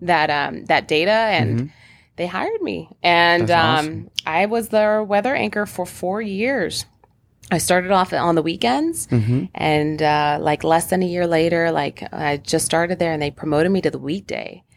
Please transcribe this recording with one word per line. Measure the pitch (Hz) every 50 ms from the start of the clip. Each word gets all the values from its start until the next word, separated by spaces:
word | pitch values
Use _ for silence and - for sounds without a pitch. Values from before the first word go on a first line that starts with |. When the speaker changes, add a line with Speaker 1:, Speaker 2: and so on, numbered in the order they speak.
Speaker 1:
that, | 180 175 175 160 151 156
um, | 147 147 143 151 156 156 -
that | - 160 143 - -
data. | 165 151 165 190
And | 214 220 226 220 196 165 127 107 110 113
Speaker 2:
Mm-hmm. | 127 147 - _ - - - - _ _ _
Speaker 1:
they | - 170 175
hired | 175 185 - 370 453 440 381
me. | 269 196 165 160 - - _ -
And, | 175 170 170 170 175 170 175 175 165
Speaker 2:
That's | 175 170
Speaker 1:
um, | 165 160 156 156 151
Speaker 2:
awesome. | 156 160 160 170 - _ - -
Speaker 1:
I | - 160 165 196 208
was | 226 233 226 214
their | - 214 214 214 214 214 214
weather | 196 202 202 208 254 277
anchor | 269 - 214 202 208 208 196
for | - - 180
four | 180 - - - 180 190 208
years. | 226 208 196 190 220 247 277 247 180 - - - - - _ _ _ _ _ _ _ _ _ _ - -
I | 185 165
started | - - 180 180 180 185
off | 202 185 185 185
on | - 147 131 170 170
the | 165
weekends, | 151 165 170 196 - 233 254 285 302 330 330 - - -
Speaker 2:
Mm-hmm. | - 120 107 110 120 135 180 185 -
Speaker 1:
and, | - - 156 151 151 151 151 156 151
uh, | 156 151 151 151 147 147 147 151
like, | 156 160 151 151 -
less | 160 160 165 170 -
than | 185 185 185
a |
year | 180 175 180 180 170
later, | 170 160 160 170 170 170 165 170
like, | 160 156 143 143 - - - -
I | - - 156 147 147 143
just | 143 - - 220 -
started | - - 165 170 170 180 175
there, | 175 170 160
and | 151
they | 147 147
promoted | 139 - - 156 147 147 160 180
me | 196 190
to | 160 156
the | 139 135
weekday. | 131 135 156 196 - - - 58 55 - - 180 _ _ _